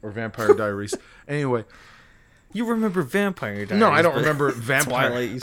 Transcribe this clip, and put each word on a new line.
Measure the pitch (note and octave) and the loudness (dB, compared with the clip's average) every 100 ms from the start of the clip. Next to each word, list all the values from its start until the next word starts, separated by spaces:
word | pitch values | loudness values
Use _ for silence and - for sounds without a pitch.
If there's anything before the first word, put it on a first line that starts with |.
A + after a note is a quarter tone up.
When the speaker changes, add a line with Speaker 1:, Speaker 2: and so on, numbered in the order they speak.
Speaker 1:
Or | A2 | -10
Vampire | G#2 A2+ - A2 | -8 -8 -4 2
Speaker 2:
<laughs> | G2 | 4
Speaker 1:
Diaries. | A2 G2+ G2+ - - - - | 4 -4 -6 -8 -10 -20 -8
Anyway. | D3 C#3 A#2+ G#2+ - - - - - _ _ _ | -4 -2 -2 -4 -18 -20 -20 -20 -20 _ _ _
Speaker 2:
You | G3 A3+ | -6 -2
remember | A3+ A3 F#3 | 0 0 0
Vampire | C3+ G3 G3+ F#3+ A2+ G2+ G2+ | -2 0 -2 -2 -8 -6 -2
Diaries, | G3 | 4
Speaker 1:
No, | G#3+ | 4
I | D3+ | 6
don't | E3+ D3+ | 4 2
Speaker 2:
but | |
<laughs> | |
Speaker 1:
remember | D3+ D3 C#3 | 0 2 0
Vampire, | B2 A2+ C#3 C#3+ B2 F3+ | 0 0 0 2 0 0
Speaker 2:
Twilight | B2 B2 | 0 -4
you | B2 | -4